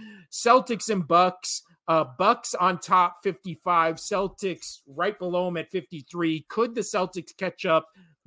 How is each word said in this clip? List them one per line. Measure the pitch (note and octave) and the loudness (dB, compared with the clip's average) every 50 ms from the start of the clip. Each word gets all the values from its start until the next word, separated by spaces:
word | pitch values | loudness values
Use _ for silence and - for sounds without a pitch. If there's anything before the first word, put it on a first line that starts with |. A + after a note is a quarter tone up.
| A3 G#3+ G#3 G3 E3+ _ - | -18 -20 -20 -20 -18 _ -8
Celtics | - - A#3+ A#3+ C4 B3+ B3+ A#3 F#3 - - | -2 4 6 6 6 6 2 -4 -4 -2 -2
and | G#3+ F#3 E3 | 0 -2 2
Bucks, | C3 E3 F3 F3+ F#3 F3+ - - - - - - _ E3 _ _ | 4 4 6 6 4 2 -2 -6 -6 -6 -6 -8 _ _ _ _
uh, | - E3 D#3+ D3+ B2+ B2 - | 0 2 2 2 -2 -2 0
Bucks | F#3 G#3 A#3+ A#3+ - - - | 2 2 2 2 -2 -6 -4
on | - F3+ F#3 F3+ - | 0 0 0 0 -2
top, | - - F#3+ F#3 F3 F3 F3 - - | -2 2 4 4 4 2 0 -4 -6
fifty-five. | G3+ E3+ - _ F3+ D#3+ - _ F#3 F3 E3+ D#3+ E3 E3 | -6 -6 -6 _ -12 -12 -6 _ 2 2 4 4 2 0
Celtics | D3 - - G#3 F#3 G3+ F#3 - - G#3 F#3+ E3 D#3+ - - - - _ | -4 -6 -4 -2 -2 -2 -4 -6 -6 -6 -6 -6 -6 -10 -14 -14 -14 _
right | C#3 C3+ D3 F3 G#3 G#3 - | -16 -6 -4 -2 -2 -2 -4
below | F3+ F3+ F3 F3+ F3+ | -6 -4 -2 -2 -2
'em | F3+ E3+ | -2 -2
at | D#3+ D#3+ - | -4 -6 -6
fifty-three. | - F#3 F3 - F3 D3+ C3 - - F3 E3+ E3 D#3+ D#3 - _ | -6 -8 -8 -8 -14 -14 -14 -12 -6 -2 -2 -2 -2 -2 -6 _
Could | - G#3+ A#3 A#3+ A#3 | -2 -2 -2 -2 -2
the | B3 | -4
Celtics | F3+ - - G3 F#3 F#3 - F#3 D#3 - - | -6 -2 -2 -2 -2 -2 -6 -10 -12 -12 -12
catch | - G3 F3+ F3 - - | -8 -8 -8 -8 -6 0
up? | F3+ D#3+ D#3+ D#3+ - _ _ - _ _ _ _ | 2 2 2 2 -2 _ _ -20 _ _ _ _